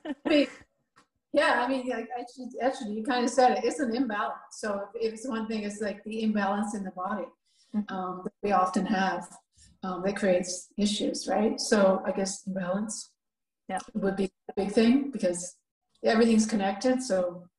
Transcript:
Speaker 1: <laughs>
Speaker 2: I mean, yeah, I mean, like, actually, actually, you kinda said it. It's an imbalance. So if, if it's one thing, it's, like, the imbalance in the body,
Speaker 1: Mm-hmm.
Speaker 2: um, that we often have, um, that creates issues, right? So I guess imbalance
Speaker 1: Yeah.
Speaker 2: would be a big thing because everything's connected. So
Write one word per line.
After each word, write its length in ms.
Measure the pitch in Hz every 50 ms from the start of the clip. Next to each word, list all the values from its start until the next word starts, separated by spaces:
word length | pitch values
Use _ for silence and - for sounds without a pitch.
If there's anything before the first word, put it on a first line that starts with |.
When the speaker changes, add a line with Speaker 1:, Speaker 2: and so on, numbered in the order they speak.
| -
Speaker 1:
<laughs> 200 | 320 269 - -
Speaker 2:
I 40 | 294
mean, 180 | 320 294 269 - - - - _ _ _ _ _ _ _ _ _ _ _ _ _ -
yeah, 280 | 285 311 320 240 240 247
I 40 |
mean, 200 | 262 269 262 247 254
like, 180 | 240 226 240 - 247 240
actually, 280 | 240 - - 269 247 220 - -
actually, 320 | 233 269 262 - 262 208 208
you 100 | 220 220
kinda 240 | 277 254 247 240
said 300 | 247 - 269 254 247 214
it. 80 | 196 214
It's 140 | 240 - -
an 160 | 294 226 220
imbalance. 420 | 247 277 226 208 208 226 - - - - -
So 300 | - - - 214 202 196 202 - -
if, 120 | 226 226
if 60 | 220 214
it's 120 | 220 -
one 200 | 262 226 220 220
thing, 160 | 214 220 214 208
it's, 180 | 208 202 -
like, 220 | 220 202 196 - -
the 200 | 214 220 220 220
imbalance 520 | 220 208 208 202 190 202 202 214 214 -
in 80 | 202 196
the 80 | 190
body, 340 | - 180 180 196 208 196 170 - - _ _ _ _ _ _ _ -
Speaker 1:
Mm-hmm. 180 | 208 202 - 190
Speaker 2:
um, 280 | 185 185 180 185 185 185
that 80 | - - _
we 120 | - 208 202
often 320 | 185 196 196 - 208 185
have, 420 | 185 220 185 190 185 175 180 - - - - _ _ _ _ - _ _ _ -
um, 180 | 185 185 175 180
that 100 | 196 202
creates 540 | - 214 190 180 180 - - - - - - _
issues, 500 | - 202 202 208 - - - - - -
right? 320 | - - 208 214 226 - -
So 420 | - - 233 208 196 190 190 190 -
I 80 | 196 185
guess 340 | 196 196 190 - - -
imbalance 640 | 196 190 190 180 175 185 202 220 - - - - - _ _ _ _ _ _ _ _ _ _ _
Speaker 1:
Yeah. 120 | - 190 185 - - -
Speaker 2:
would 220 | 208 185 196 190
be 160 | 196 196 185 _ _ _ -
a 40 | -
big 160 | - 196 -
thing 400 | - 240 226 233 247 285 285 285
because 460 | 247 208 - 180 175 175 - - - _ _ _ _ _ _ _ _ _
everything's 440 | - 220 226 220 240 226 226 214 220
connected. 580 | - 226 202 196 196 196 - - 254 254 - -
So 460 | - 190 185 180 175 175 180 - - _